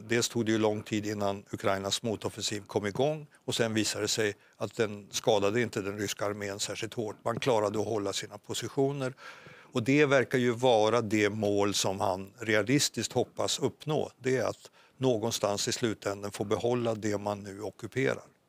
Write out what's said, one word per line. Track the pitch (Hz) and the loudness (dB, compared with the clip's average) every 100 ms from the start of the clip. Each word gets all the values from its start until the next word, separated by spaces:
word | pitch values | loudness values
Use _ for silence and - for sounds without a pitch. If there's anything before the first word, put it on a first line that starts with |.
dels | 107 117 113 | -2 0 0
tog | 120 110 | 0 0
det | |
ju | 110 | 2
lång | 107 107 | 2 0
tid | - 107 104 | -2 -4 -2
innan | 104 101 98 - | -2 -2 -4 -8
Ukrainas | 107 107 95 98 - | -4 0 0 0 -2
motoffensiv | 117 101 107 - 101 107 101 | -2 -2 -4 -6 -6 -6 -4
kom | 110 101 | -4 -2
igång. | 95 139 156 147 - | 0 -2 -2 -10 -14
Och | - | -4
sen | 123 117 | 0 0
visade | 110 104 101 | 2 0 0
det | 104 | -2
sig | - 107 98 _ - | 0 0 -2 _ -10
att | 113 - | -6 -2
den | 110 104 101 | -2 -4 -10
skadade | - - 107 98 113 | -4 2 4 4 2
inte | 113 113 | 0 -2
den | 98 104 | -4 -4
ryska | 101 - 104 | -4 -4 -4
armén | 104 101 101 | -4 -6 -6
särskilt | - 101 110 | -6 -6 -8
hårt. | - 107 98 | -6 -8 -6
Man | - 117 | -6 -2
klarade | - 113 104 107 | 2 2 2 0
att | 104 | -2
hålla | 110 98 | -2 -2
sina | 95 107 104 | -4 -8 -12
positioner. | - 110 117 - 139 143 131 131 - - - - - | -10 -8 -4 0 0 0 -6 -8 -16 -20 -20 -20 -6
Och | 127 | -2
det | 113 143 151 | 4 6 6
verkar | 139 120 135 | 6 4 2
ju | 123 | 2
vara | 117 131 113 107 117 | 4 4 6 6 4
det | 110 107 104 | 2 2 2
mål | 107 104 101 101 | 2 0 2 2
som | 95 107 95 | 2 0 0
han | 101 92 95 - | 0 -2 -6 -8
realistiskt | 110 107 104 143 - - 107 | 0 2 4 2 2 -2 -2
hoppas | 127 113 - 104 - | -2 -2 -2 -2 0
uppnå. | 139 - - 151 101 - | -2 -4 -4 -2 -4 -4
Det | 123 131 | -2 0
är | |
att | 101 101 - _ - - | 0 -4 -10 _ -20 -2
någonstans | 131 113 113 - 101 101 - | 2 2 0 0 0 0 -2
i | |
slutändan | 110 117 101 - 101 101 | 0 -2 -2 -4 -4 -6
få | - | -4
behålla | 104 104 120 123 117 | -2 0 2 0 0
det | 113 107 101 | -2 -2 -2
man | 104 104 | -2 -4
nu | 101 98 | -6 -10
ockuperar, | 104 - 110 127 135 - - _ | -10 -10 -8 -2 0 -2 -6 _